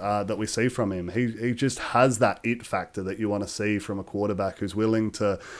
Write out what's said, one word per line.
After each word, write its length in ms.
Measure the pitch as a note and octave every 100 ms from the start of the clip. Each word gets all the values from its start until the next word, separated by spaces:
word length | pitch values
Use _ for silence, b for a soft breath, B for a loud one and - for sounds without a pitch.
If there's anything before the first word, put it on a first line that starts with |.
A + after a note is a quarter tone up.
uh, 240 | G2 G#2 G2
that 120 | G2+
we 80 | G#2+
see 220 | - B2
from 240 | B2 G#2
him. 160 | F#2+ F2
He, 200 | F#2+ B2
he 220 | G#2+ A#2+
just 260 | A#2+ C3+ C3+
has 400 | - A#2+ C3 A2+
that 220 | A#2 F#2+
it 220 | A2+ A#2+ A#2+
factor 360 | G2 F2+ -
that 140 | F#2 F#2+
you 120 | G#2+
wanna 180 | G2+ G2
see 320 | - G#2 G#2
from 180 | - G2+
a 60 |
quarterback 560 | F#2 G2+ G#2 G2 G2 -
who's 160 | G2+ F#2+
willing 340 | A2+ A2+ A2
to 280 | - G#2 F#2+ B